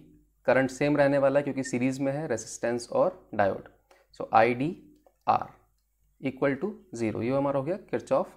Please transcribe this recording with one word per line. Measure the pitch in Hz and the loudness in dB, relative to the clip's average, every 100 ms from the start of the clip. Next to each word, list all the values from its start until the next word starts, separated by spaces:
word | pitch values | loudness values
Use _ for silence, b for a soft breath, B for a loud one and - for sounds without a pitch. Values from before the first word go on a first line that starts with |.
| - - _ _ - | -12 -20 _ _ 0
करंट | 123 131 | 2 2
सेम | - 147 147 | 0 0 4
रहने | 139 143 | 4 4
वाला | 135 139 | 4 2
है | |
क्योंकि | 143 131 | 0 -4
सीरीज | 131 123 131 131 | -4 -2 -2 0
में | 139 | -4
है | 143 156 | -4 -4
रेजिस्टेंस | 110 - - 117 120 - | -6 -6 -6 -4 -4 -2
और | 127 165 - - | 0 0 0 -8
डायोड। | 107 98 - - _ _ b b - | 0 0 0 -8 _ _ b b -12
So | - | 2
आईडी | 110 117 120 151 202 - - _ _ - | 4 4 2 -4 -6 -16 -20 _ _ 0
आर | 110 - - _ _ _ _ _ _ | 0 -2 -12 _ _ _ _ _ _
equal | 131 - 143 | -10 -2 -2
to | 135 208 208 - 117 | 0 -4 -8 -14 -4
zero, | 110 104 | -4 -2
ये | 113 | -2
हमारा | 139 139 139 | 0 0 -2
हो | |
गया | 135 208 - | -4 -6 -6
किरचॉफ | 120 - 139 190 | -8 -2 -2 -2